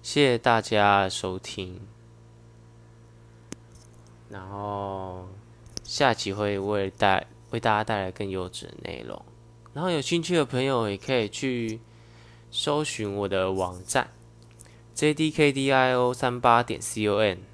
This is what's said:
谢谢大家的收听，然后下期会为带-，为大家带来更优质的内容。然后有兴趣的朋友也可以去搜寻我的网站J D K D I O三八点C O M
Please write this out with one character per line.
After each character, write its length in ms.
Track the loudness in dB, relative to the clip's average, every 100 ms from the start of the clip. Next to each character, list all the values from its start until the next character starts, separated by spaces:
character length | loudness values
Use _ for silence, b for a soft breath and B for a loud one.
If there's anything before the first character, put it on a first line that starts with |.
谢 240 | -2 2 4
谢 120 | 4
大 240 | 4 2
家 420 | 4 4 6 6
的 60 | 4
收 280 | -2 -4 -6
听， 440 | -10 -10 -10 -12 -18 -20 -20 -20 -20 -20 -20 -20 -20 -20 -20 -20 -20 -20 -20 -20 -20 -20 -20 -20 -20 -20 -20 -20 -18
然 200 | -16 -12
后 800 | -8 -6 -4 -4 -6 -8 -12 -14 -18 -20 -20 -16 -14
下 300 | -10 2 2
期 180 | 2 -4
会 260 | -2 -2 -2
为 320 | -2 -2 -4
带-， 380 | 2 4 4 0 -20 -8
为 80 | -2
大 100 | 2 2
家 80 |
带 200 | 0 -2
来 80 | -4
更 180 | -6 -6
优 180 | -6 -6
质 200 | -10 -14
的 60 | -14
内 200 | -12 -12 -12
容。 160 | -14 -16 -20 -20 -20 -14
然 100 | -4
后 80 | -2
有 80 | -2
兴 240 | 0 -2
趣 140 | 0 0
的 80 | 2
朋 180 | 0
友 260 | 0 0 0
也 80 | -4
可 160 | -2
以 140 | 0 0
去 540 | -4 -4 -2 -4 -8 B B B B B B B
搜 320 | -6 -2 0
寻 320 | -2 -4 -4
我 140 | -2 -2
的 240 | 0 0
网 320 | 0 -4 -6 -2
站 260 | -2 -2 -10 -20 -20 -20 -20 B B B -2
J 180 | 0
D 160 | 2 0
K 200 | 4 4
D 200 | 4 2
I 220 | 4 4 4
O 180 | 2
三 260 | 2 -2 2
八 240 | 6 6
点 180 | 4 -4
C 240 | -6 -2 0
O 100 | 2
M 220 | 2 0 -10